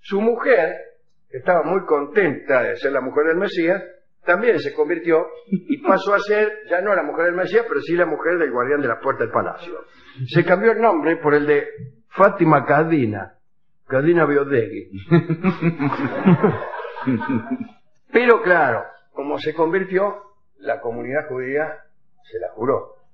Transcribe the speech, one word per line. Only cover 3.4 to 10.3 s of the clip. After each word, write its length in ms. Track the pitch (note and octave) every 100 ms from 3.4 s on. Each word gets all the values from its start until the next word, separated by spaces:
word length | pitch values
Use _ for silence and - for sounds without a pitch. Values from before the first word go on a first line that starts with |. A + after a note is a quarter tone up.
| G3 F3+ E3 F#3+ - - _ _
también 340 | - F3+ A#3 F3+
se 140 | C#3+
convirtió 520 | C#3+ D3+ E3+ E3 D#3+ F3+ - -
y 360 | G3 - C4
pasó 300 | C#4 F#3+ G3+
a 40 | G3+
ser, 340 | G3+ G#3 G#3+ G#3 -
ya 140 | E3+
no 120 | G3
la 80 | F#3+
mujer 240 | D3 D3+ F3
del 80 |
Mesías, 300 | F3 F3 G3+ A#3
pero 140 | C#3+
sí 160 | C3 E3+
la 80 | E3+
mujer 320 | D3 D#3 F3
del 140 | D3+
guardián 300 | A#2+ B2 D3
de 60 | C3+
la 120 | A2+
puerta 240 | C3+ B2
del 80 | A#2
palacio. 420 | A#2+ F#2 - - D#2+ - _ - -
Se 180 | B2+